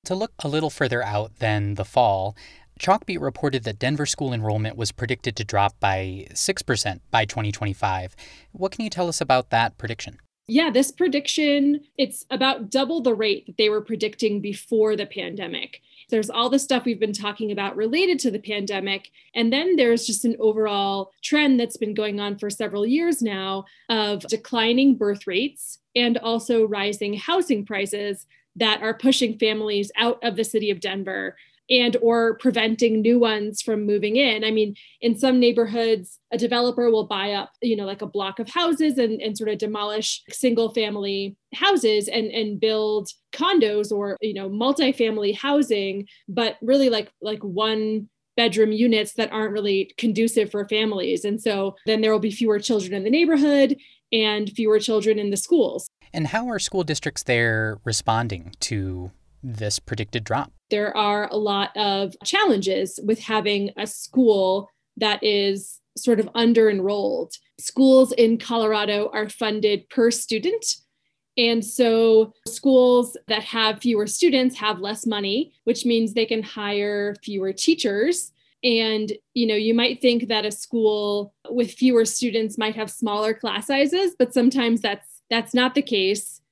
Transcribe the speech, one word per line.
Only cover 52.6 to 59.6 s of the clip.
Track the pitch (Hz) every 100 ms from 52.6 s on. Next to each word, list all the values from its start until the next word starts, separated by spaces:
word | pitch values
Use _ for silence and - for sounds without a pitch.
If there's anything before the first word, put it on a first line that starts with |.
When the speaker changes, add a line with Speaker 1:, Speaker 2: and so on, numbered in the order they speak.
| 208 220 185
Speaker 2:
in | 196
the | 196
neighborhood | 302 330 311 294 285 269 277 - _ _
and | 226 214 214 208
fewer | 208 214 214
children | 214 220 208 214
in | 208
the | 202
schools. | - 339 214 - - _ _
Speaker 1:
And | 165 151
how | 220 247
are | 220
school | - 190
districts | 160 151 151 -
there | - 120 117 110 110 104
responding | - 110 - 113 117 92 87 -
to | - 107 95 90 92 _ _ _
this | 131 110